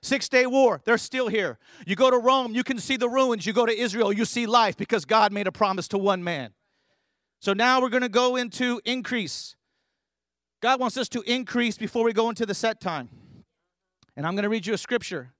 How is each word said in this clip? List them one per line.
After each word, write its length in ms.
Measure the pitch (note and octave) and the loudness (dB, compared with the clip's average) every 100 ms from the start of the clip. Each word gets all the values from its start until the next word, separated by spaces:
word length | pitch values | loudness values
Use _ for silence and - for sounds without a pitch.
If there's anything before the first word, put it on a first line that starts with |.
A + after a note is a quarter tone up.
Six-day 440 | - C4+ - B3+ B3+ | -2 -2 2 2 2
war, 360 | C4 B3+ D#3+ - | 4 4 2 0
they're 120 | A#3 | 0
still 300 | - C4 A#3+ | 0 -4 -2
here. 320 | G#3+ F3 A2+ _ - F3 | -2 -4 -6 _ -18 -6
You 120 | F#3+ | 2
go 120 | C4 | 4
to 80 | B3 | 4
Rome, 380 | A#3 C4+ B3 A3 | 4 2 2 -4
you 80 | |
can 160 | B3+ B3 | -4 -6
see 160 | - C4 | -4 -2
the 140 | A#3+ | 0
ruins. 360 | B3+ C4 A3+ F3 | 2 2 0 0
You 60 | |
go 140 | G#3+ A3+ | 2 2
to 120 | A3+ | 0
Israel, 360 | A#3+ G3+ G#3 | -2 0 0
you 100 | G#3 | 2
see 220 | A3+ - A#3 | 0 -2 2
life 320 | A#3+ G#3+ - | 4 4 0
because 260 | G3 A3 | -2 -2
God 300 | D3 A3 G#3 | 2 4 4
made 140 | G3+ F#3+ | 2 -4
a 40 | |
promise 380 | - G#3 F#3+ F3 | 0 0 0 -4
to 80 | G3+ | -2
one 260 | G3 F#3 | 0 0
man. 300 | F3 D#3+ A#2 _ _ _ _ _ _ _ _ _ | -2 -6 -8 _ _ _ _ _ _ _ _ _
So 100 | - | -2
now 300 | G3 A#3+ C4 | 2 4 4
we're 80 | B3+ | 4
gonna 180 | B3 B3 | 0 2
go 300 | G#3 B3 B3+ | 2 2 0
into 420 | A#3+ - B3 A#3+ A3 | -4 -2 -2 -2 -4
increase. 720 | B3+ G3+ A#3+ E3+ - - - _ _ _ _ _ _ _ _ _ _ | -6 -4 -4 -4 -8 -12 -18 _ _ _ _ _ _ _ _ _ _
God 180 | A#3 C4 | 0 2
wants 160 | B3 B3 | 0 -2
us 140 | B3 | -4
to 120 | B3 | -4
increase 540 | G#3+ B3 A#3+ A#3+ A#3+ - | -2 -2 -2 0 0 -2
before 280 | A3 A#3+ A#3 | -4 0 2
we 80 | |
go 160 | G#3+ A3+ | 2 0
into 160 | A3 A3 | -2 -4
the 80 | |
set 260 | G3 - - | -2 -2 -2
time. 300 | F#3+ D#3+ B2 - - - _ _ _ _ _ _ _ - | -6 -6 -8 -18 -20 -20 _ _ _ _ _ _ _ -6
And 100 | D#3 | -4
I'm 80 | |
gonna 140 | G3 G#3 | -2 0
read 180 | A3 F3+ | -2 -2
you 80 | |
a 40 | G#3 | -6
scripture. 560 | - A#3+ - E3+ B2+ | -2 -4 -4 -10 -12